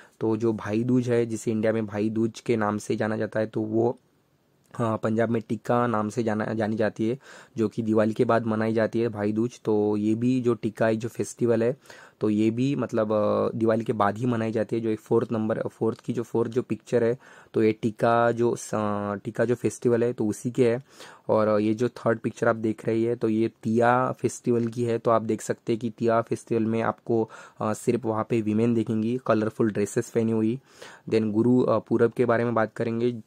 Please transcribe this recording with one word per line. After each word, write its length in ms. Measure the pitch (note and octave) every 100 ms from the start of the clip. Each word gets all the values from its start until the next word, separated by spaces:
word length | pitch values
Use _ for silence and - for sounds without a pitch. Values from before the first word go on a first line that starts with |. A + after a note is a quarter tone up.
| - _
तो 180 | A2 A2
जो 160 | A#2
भाई 300 | G#2+ G2 G#2+
दूज 260 | B2 B2+ B2
है, 160 | A#2+ A#2+
जिसे 260 | A2 -
इंडिया 220 | A2 A2
में 120 | A2 G#2+
भाई 240 | G#2 A2
दूज 300 | A2 A2+ -
के 180 | - A2+
नाम 200 | G#2 G#2+
से 180 | - A2+
जाना 220 | A2 A2
जाता 220 | G#2+ A2
है, 60 | A2
तो 160 | A2+
वो, 380 | A2 A2 A#2 B2 _ _ _ _ _ _ _ -
अ, 160 | A#2 A2
पंजाब 340 | A2+ A2 A2+
में 120 | A#2 -
टिक्का 380 | A2 - A#2+ A#2+
नाम 220 | A2 G#2+
से 140 | A2+
जाना, 220 | A2+ G#2+ A2
जानी 300 | A2+ G#2+ A2
जाती 340 | G#2 - A2
है, 100 | C3 - - - -
जो 120 | G#2+
कि 120 | -
दिवाली 320 | A2 A2 A2
के 120 | G#2+ A#2+
बाद 200 | A2+ A2+
मनाई 280 | G#2+ A2
जाती 260 | A2+ G#2+ A2+
है 100 | A#2
भाई 220 | G#2+ G#2
दूज। 300 | G#2+ A#2+ -
तो 360 | - G#2+ G#2 G#2
ये 180 | G#2+ A2
भी 260 | B2 C3
जो 120 | A#2+
टिक्का 320 | A#2 A2+ - A2+
है, 100 | A2+
जो 140 | A2+
फेस्टिवल 540 | - G#2+ - A#2+ A2+
है, 140 | A2+ C#3+ - - - _
तो 80 | G#2+
ये 220 | G#2 A2
भी 240 | A2+ C3 C#3+
मतलब, 380 | A#2 A#2 G#2+
अ, 440 | G#2+ G#2 G#2 G#2 A#2
दिवाली 260 | A2 A2+
के 100 | A2
बाद 240 | G#2+ G2+ G#2
ही 80 | B2+
मनाई 260 | A#2+ A2+
जाती 240 | A2 G#2 A#2
है। 60 |
जो 80 | A2+
एक 100 | A2
फोर्थ 320 | - A#2 -
नंबर, 300 | A2+ A2 A2+
फोर्थ 380 | - - A2+ A#2+
की 140 | -
जो, 100 | B2
फोर्थ 280 | A2+ A#2 A2+
जो 100 | A#2
पिक्चर 420 | - G#2+ - B2
है, 140 | A2+ B2 - - -
तो 100 | -
ये 80 | A2
टीका 600 | G#2+ A#2+ G#2+ A#2+ A#2 A#2
जो 240 | A#2 A#2 A#2+
स-, 160 | - A2 G#2 G2+ G2+ G2+
टीका 220 | - - A#2
जो 100 | A#2+
फेस्टिवल 480 | A2+ - B2+ A#2
है, 100 | A#2+
तो 120 | B2 A2
उसी 260 | G#2 B2+
के 180 | A#2+ A#2+
है। 140 | A#2+ - - - - -
और, 180 | A2 G#2+
अ, 100 | G#2+
ये 160 | G#2+
जो 160 | A2 A#2+
थर्ड 300 | - - A2+
पिक्चर 280 | A#2+ - A#2
आप 80 | A2+
देख 300 | A2 G#2+ -
रही 180 | A2+
है, 120 | A2+ A#2+
तो 140 | A2+
ये 220 | A2 A2+ -
तिया 480 | A2+ A2 A#2 B2 B2+
फेस्टिवल 560 | B2+ A#2+ - - A#2 A#2
की 160 | A#2
है। 140 | A#2+ A#2
तो 140 | A#2+
आप 100 | A2+
देख 200 | A2 A2
सकते 320 | - A2+ -
हैं 60 | A2+
कि 100 | A#2
तिया 320 | - A2+ A2+
फेस्टिवल 440 | A#2 A#2 - A2+ A2
में 160 | A2+
आपको, 480 | A2+ - - A#2 A2 - - _
अ, 120 | G#2+
सिर्फ 320 | G#2+ - A#2 A2+
वहाँ 220 | A2 A2
पे 120 | A#2+
वीमेन 320 | G#2+ G#2+ A#2
दिखेंगी, 460 | A#2 G#2+ A2 A2 B2+ -
कलरफुल 440 | A2+ G#2+ - A2+
ड्रेसेस 380 | G2+ G#2 - A2+
पहनी 220 | A#2 A2+
हुई। 280 | A2+ A2 B2+ - - - - -
Then 220 | A2 A2
गुरु, 300 | G#2 A#2+ B2+
अ, 180 | - A2+
पूरब 320 | - A2 A#2
के 140 | A2+ A#2+
बारे 180 | A#2
में 100 | A#2
बात 200 | A2+ G#2+ -
करेंगे, 460 | A#2 A2+ A#2+ A#2+